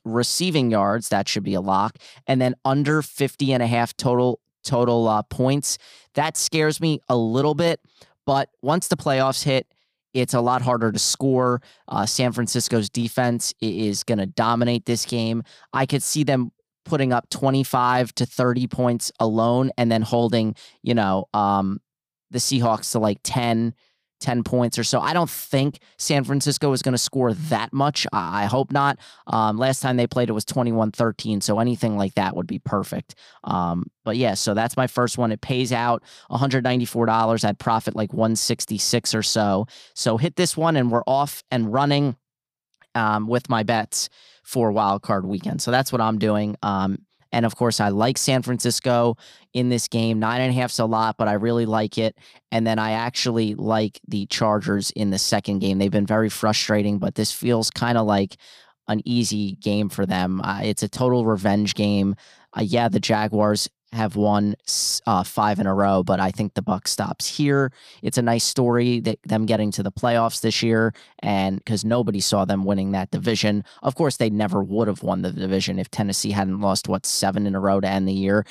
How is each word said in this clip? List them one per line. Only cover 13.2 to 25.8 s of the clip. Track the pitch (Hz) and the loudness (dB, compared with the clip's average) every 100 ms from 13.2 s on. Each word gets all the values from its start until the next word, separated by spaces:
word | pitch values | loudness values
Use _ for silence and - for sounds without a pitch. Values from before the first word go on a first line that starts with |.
| 123 120 - - | 0 0 -4 -4
i-, | 113 | -4
is | 95 107 98 | -2 -2 -2
gonna | - 107 95 | -2 -2 -2
dominate | - 113 120 120 120 - | 0 0 2 2 0 0
this | 117 | -2
game. | - 120 113 113 - - - | -2 -2 -2 -4 -6 -16 -6
I | 131 135 | -2 0
could | 139 | 0
see | - 156 | 0 0
them | 139 131 120 - _ _ | 2 2 0 -8 _ _
putting | - 151 131 | -4 0 2
up | 120 - | 0 -2
twenty-five | - 135 135 131 127 123 127 120 | -2 0 2 2 2 4 2 0
to | - | -2
thirty | 123 - 123 123 123 | -4 0 0 2 -2
points | - 123 120 - - | 0 0 0 -4 -2
alone | 113 110 117 123 131 - | 0 2 2 2 0 0
and | 117 | 2
then | 113 | 2
holding, | 110 120 117 117 110 101 - _ | 2 2 2 2 0 -4 -14 _
you | - | 0
know, | 117 98 95 - | 0 2 0 0
um, | 107 101 98 98 98 - _ _ _ _ | 0 2 2 0 -4 -10 _ _ _ _
the | 123 | -6
Seahawks | - 135 120 107 - | -2 2 2 0 -2
to, | 117 | 0
like, | 107 98 | 0 0
ten, | - 131 120 113 117 - _ _ _ _ | -4 -2 0 2 0 -4 _ _ _ _
ten | - 120 | -4 -2
points | - 123 117 - | 0 0 0 -2
or | |
so. | 113 123 | 0 2
I | - | 2
don't | 175 156 | 2 0
think | - - 135 143 - | -4 -2 0 0 -2